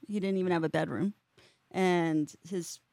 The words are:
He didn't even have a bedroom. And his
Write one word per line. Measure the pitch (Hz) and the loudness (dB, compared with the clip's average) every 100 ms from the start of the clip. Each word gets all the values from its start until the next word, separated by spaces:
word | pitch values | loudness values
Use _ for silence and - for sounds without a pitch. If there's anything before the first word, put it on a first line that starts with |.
| - | -6
He | 208 | -2
didn't | 190 190 | 0 0
even | 180 | 2
have | 170 | 2
a | 160 | 2
bedroom. | 160 156 113 196 - _ _ - _ _ | 0 0 0 -2 -4 _ _ -20 _ _
And | 190 185 175 165 156 147 - 165 | 0 2 4 2 0 -2 -6 -8
his | 190 165 - _ | -8 -6 -12 _